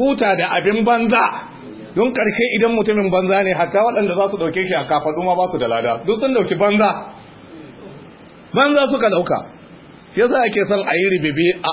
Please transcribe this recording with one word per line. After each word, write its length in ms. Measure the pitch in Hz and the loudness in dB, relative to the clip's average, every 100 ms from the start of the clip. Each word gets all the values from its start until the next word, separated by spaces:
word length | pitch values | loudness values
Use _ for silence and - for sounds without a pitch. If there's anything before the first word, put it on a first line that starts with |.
huta 340 | 262 233 214 | 0 2 2
da 140 | 185 180 - | 2 0 0
abin 260 | 175 214 | 0 0
banza." 600 | 220 233 233 - - - - - - - - | 2 2 2 2 2 -2 -12 -18 -18 -18 -8
Don 180 | - 240 | -2 0
karshe 320 | 254 214 208 240 240 | 0 -2 0 -2 2
idan 140 | 226 | 2
mutumin 360 | 233 208 214 196 | 2 0 0 2
banza 320 | 180 185 196 | 0 2 0
ne, 100 | 196 | 0
hatta 280 | 175 170 196 | 0 0 2
waɗanda 320 | 226 - 202 | 2 2 0
za 140 | 180 196 | 0 -2
su 80 | 196 | 0
ɗauke 260 | 165 170 185 | -2 -2 -2
shi 80 | |
a 100 | 170 | -2
kafaɗu 380 | 135 151 156 156 | 0 -2 -2 -2
ma 100 | 185 | 0
ba 120 | 180 180 | 0 0
su 80 | 117 | 0
da 80 | 117 | 0
lada. 320 | 117 117 113 175 | 0 0 -2 -2
Duk 120 | 220 | 0
sun 120 | 269 | 0
ɗauki 200 | 254 185 165 | 0 0 2
banza. 560 | 202 208 214 - - - - - - - 302 - - - - - - - - | 2 4 2 0 -8 -18 -20 -20 -20 -20 -20 -20 -20 -20 -20 -20 -20 -20 -6
Banza 320 | - 285 294 269 | 2 4 4 2
suka 220 | 254 220 | 2 2
ɗauka. 280 | 180 175 117 - - - - - - - | 2 0 -2 -4 -18 -20 -20 -20 -20 -10
Shi 60 | - | 0
yasa 220 | 233 262 | 2 2
ake 220 | 233 208 196 | 2 0 0
son 140 | 202 | 0
a 140 | 196 165 | 0 0
yi 120 | 196 | 2
ribibi 420 | 185 151 143 170 180 | 0 0 0 0 0
a 80 | - | -4